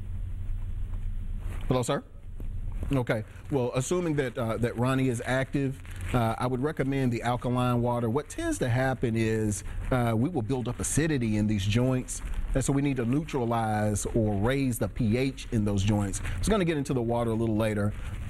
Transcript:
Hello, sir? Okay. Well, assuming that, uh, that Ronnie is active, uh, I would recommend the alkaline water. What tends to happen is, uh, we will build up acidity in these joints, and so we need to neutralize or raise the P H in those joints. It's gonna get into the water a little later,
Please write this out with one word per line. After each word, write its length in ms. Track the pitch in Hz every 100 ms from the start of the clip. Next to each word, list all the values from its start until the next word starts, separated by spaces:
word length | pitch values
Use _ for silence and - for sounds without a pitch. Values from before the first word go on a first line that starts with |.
| - - - - - - - - - - - - - - - - -
Hello, 120 | 127
sir? 220 | 123 143 - - - - - - - - -
Okay. 320 | 139 120 117 - - -
Well, 200 | 139 123 123
assuming 400 | 131 180 170 147
that, 200 | 127 131
uh, 200 | 113 110
that 200 | 117 113
Ronnie 300 | 123 131 131
is 140 | 117 -
active, 560 | 131 131 143 135 135 - - -
uh, 220 | 127 113 110
I 100 | 123
would 140 | 127
recommend 520 | 147 156 135 139 131
the 80 | 117
alkaline 600 | 117 123 127 123 123 123
water. 280 | 120 120 117
What 180 | 135 -
tends 300 | - 330 311
to 100 | 123
happen 480 | 123 131 127 120 113
is, 480 | 110 110 107 104 - - -
uh, 220 | 127 120 110
we 120 | 143
will 140 | 170
build 260 | 107 135 123
up 120 | 120
acidity 580 | 92 - 160 143 117 107
in 100 | 107
these 180 | 107 101
joints, 560 | 113 127 127 - - - - - 135
and 80 |
so 100 | 120
we 80 | 139
need 160 | 143 131
to 80 | 117
neutralize 1000 | 139 156 143 117 117 110 107 107 104 -
or 220 | 117 107 101
raise 420 | 110 139 135 113
the 100 | 104
P 300 | - 113 120
H 300 | 135 131 -
in 140 | 117 104
those 180 | 101
joints. 380 | 101 107 98 - - -
It's 120 | -
gonna 160 | 214 170
get 120 | 151
into 160 | 135
the 80 | 131
water 300 | 117 120 117
a 40 | 110
little 220 | 113 107
later, 360 | 110 104 104 - - - -